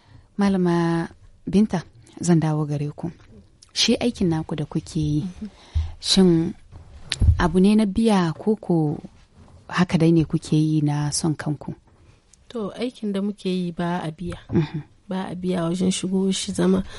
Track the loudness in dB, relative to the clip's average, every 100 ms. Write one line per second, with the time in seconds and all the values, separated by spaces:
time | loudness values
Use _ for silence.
0 | _ -20 -12 -2 2 4 4 4 2 0
1 | -2 -10 -20 -14 0 2 4 2 -6 -14
2 | -20 -4 4 4 4 0 -2 -4 -6 -8
3 | -12 -12 -20 -20 -20 _ -12 -2 0 2
4 | 0 0 0 0 -4 -8 -6 -6 -6 -4
5 | -2 -2 -2 -8 -14 -16 -6 -4 -4 -6
6 | 0 4 6 6 2 -6 -16 -20 -20 -20
7 | -12 0 2 4 2 4 4 4 2 2
8 | 2 2 2 -2 -2 -2 0 0 0 -2
9 | -10 -20 _ -20 -20 -20 -8 -2 0 2
10 | 4 4 2 -2 0 0 2 2 0 0
11 | -2 -2 -2 -2 -4 -8 -8 -14 _ _
12 | -20 _ _ _ _ -10 -8 -6 -8 -6
13 | -6 -2 -4 -4 -4 -2 -2 -4 -4 -4
14 | -6 -8 -10 -10 -6 -4 -4 -6 -12 _
15 | -10 -8 -6 -6 -4 -2 -2 0 0 -2
16 | -2 0 0 -2 -4 -2 2 0 -2